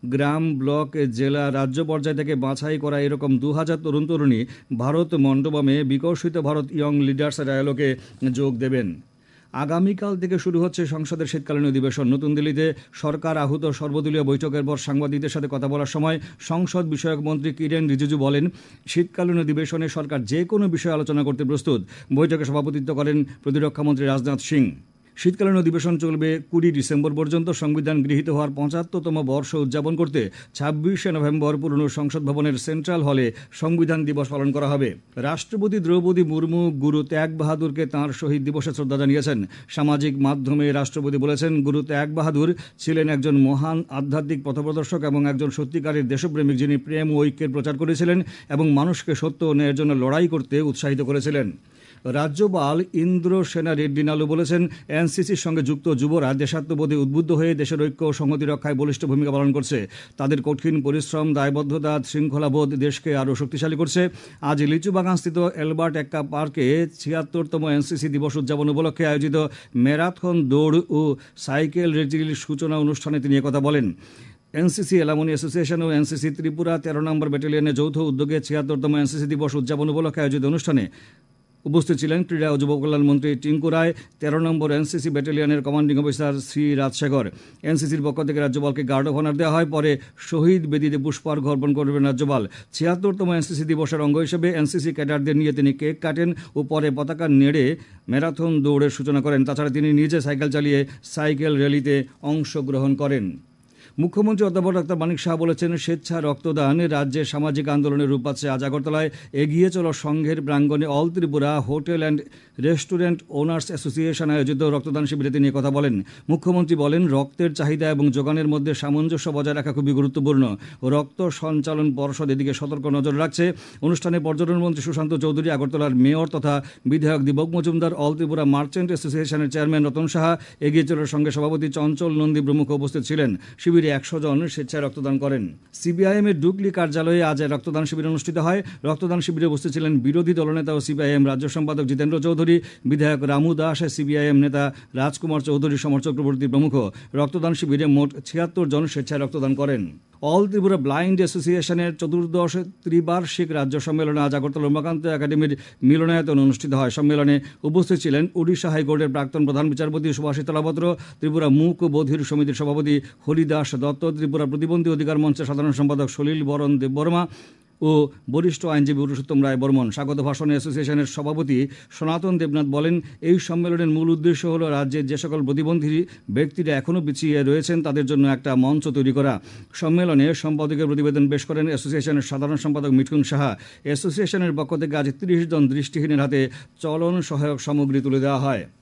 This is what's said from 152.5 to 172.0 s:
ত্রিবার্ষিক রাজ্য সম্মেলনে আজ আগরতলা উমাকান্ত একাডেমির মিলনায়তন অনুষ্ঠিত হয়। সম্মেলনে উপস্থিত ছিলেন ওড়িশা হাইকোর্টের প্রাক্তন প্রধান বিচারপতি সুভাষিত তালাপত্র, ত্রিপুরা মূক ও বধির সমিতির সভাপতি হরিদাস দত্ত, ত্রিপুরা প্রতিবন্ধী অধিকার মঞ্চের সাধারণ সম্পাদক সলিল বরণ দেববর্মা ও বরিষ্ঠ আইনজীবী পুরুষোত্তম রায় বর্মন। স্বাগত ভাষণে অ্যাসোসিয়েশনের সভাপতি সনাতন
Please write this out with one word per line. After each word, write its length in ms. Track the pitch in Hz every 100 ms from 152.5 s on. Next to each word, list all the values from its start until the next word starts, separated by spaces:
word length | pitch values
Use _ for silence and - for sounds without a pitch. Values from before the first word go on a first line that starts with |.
| 180 180 -
ত্রিবার্ষিক 680 | 180 170 160 175 165 - 170
রাজ্য 280 | 151 139 143
সম্মেলনে 400 | 160 156 151 151
আজ 160 | 143 143
আগরতলা 320 | 139 147 147
উমাকান্ত 380 | 151 156 165 165
একাডেমির 520 | 156 147 151 151 139 - -
মিলনায়তন 560 | 127 156 165 165 156 143
অনুষ্ঠিত 340 | 135 131 156
হয়। 160 | 135 131
সম্মেলনে 500 | 117 147 147 143 143 139 -
উপস্থিত 360 | 156 160 175 180
ছিলেন 280 | 165 139 175 180
ওড়িশা 340 | 165 180 175
হাইকোর্টের 400 | 156 143 151 151
প্রাক্তন 360 | 135 139 156 147
প্রধান 240 | 139 151
বিচারপতি 440 | 135 156 151 156
সুভাষিত 320 | 139 147 139 143
তালাপত্র, 500 | 151 156 156 170 175 - -
ত্রিপুরা 300 | 151 156 156
মূক 340 | 139 165 170
ও 40 | 170
বধির 320 | 143 143 143
সমিতির 340 | 139 151 147
সভাপতি 480 | 131 147 147 151 147 143 - -
হরিদাস 440 | 156 156 151 139 135
দত্ত, 360 | 143 139 165
ত্রিপুরা 340 | 151 151 151 147
প্রতিবন্ধী 440 | 147 160 170 170
অধিকার 280 | 156 151 156
মঞ্চের 280 | 151 143 135
সাধারণ 260 | 143 147
সম্পাদক 380 | 131 143 143 135
সলিল 340 | - 147 156
বরণ 360 | 139 147 143 143
দেববর্মা 480 | 131 139 156 170 - - - - _ _
ও 280 | 156 156 143 - -
বরিষ্ঠ 340 | 139 175 147 165
আইনজীবী 340 | 151 139 143
পুরুষোত্তম 440 | 139 139 135 147
রায় 140 | 139 131
বর্মন। 340 | 139 135 123
স্বাগত 280 | 104 143 143
ভাষণে 280 | 139 139 151
অ্যাসোসিয়েশনের 560 | 143 156 139 143 147 139
সভাপতি 640 | - 143 151 143 127 139 - -
সনাতন 460 | -